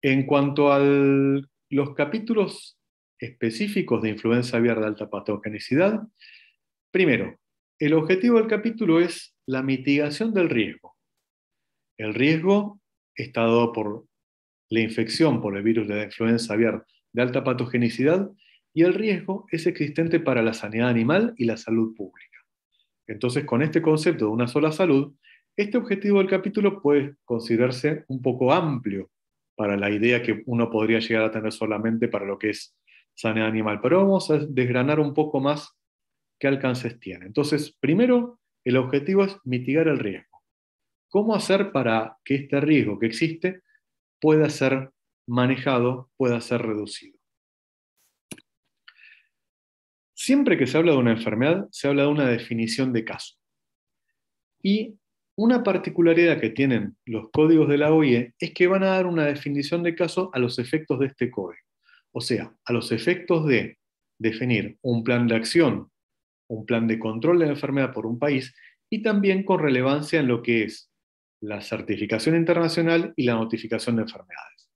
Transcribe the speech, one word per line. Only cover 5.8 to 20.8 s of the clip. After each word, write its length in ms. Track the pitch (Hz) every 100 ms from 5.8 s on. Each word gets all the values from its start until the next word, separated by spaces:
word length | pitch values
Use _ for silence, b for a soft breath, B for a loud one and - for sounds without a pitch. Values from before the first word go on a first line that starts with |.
| 190 214 - _ b b b b _ _ _
primero, 480 | 185 175 113 95 - _ _ _ _
el 140 | 151
objetivo 440 | 160 151 190 240 233
del 100 | 220
capítulo 520 | 214 226 226 202 160
es 360 | 175 - - _ -
la 140 | 131
mitigación 720 | 135 131 131 143 147 147 226
del 160 | 208 170
riesgo. 460 | 120 101 - - _ _ _ _ _ _ _ _ _ _ _
El 160 | 107
riesgo 680 | 107 135 160 175 202 208 - _ _ _ -
está 260 | 120 -
dado 300 | 113 117 120
por 360 | 113 104 107 _ _ _ _ _ _ _
la 100 | 110
infección 600 | 110 117 113 - 160 110
por 140 | 104 98
el 80 |
virus 240 | 104 113 104
de 80 | 104
la 80 | 104
influenza 480 | - 113 117 117
aviar 320 | 104 113 104 - _ _
de 80 | 117
alta 220 | 123 131
patogenicidad, 880 | 127 123 123 123 117 - 135 185 196 - b b _
y 80 | 156
el 120 | 175
riesgo 520 | 185 220 185 - 196 -
es 160 | 165 170
existente 520 | 180 147 147 165 165
para 220 | 147 123
la 120 | 113
sanidad 360 | 110 104 110